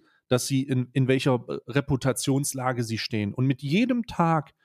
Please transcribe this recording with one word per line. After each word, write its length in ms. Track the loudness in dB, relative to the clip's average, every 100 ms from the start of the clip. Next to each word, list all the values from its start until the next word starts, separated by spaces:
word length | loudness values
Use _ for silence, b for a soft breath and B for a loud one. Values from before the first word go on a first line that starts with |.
| _ _ 0
dass 180 | 0 2
sie 160 | 0
in, 280 | 0 -2 0
in 140 | 0 2
welcher, 360 | 2 2 0 -2
äh, 100 | -10 -4
Reputationslage 1160 | -2 0 0 0 -2 0 0 -2 -4 -2 -2
sie 160 | -4 -4
stehen. 340 | -4 -2 -2
Und 140 | 0 0
mit 160 | -2
jedem 420 | 0 0 0 -2 -4
Tag 460 | 0 0 0 -4 _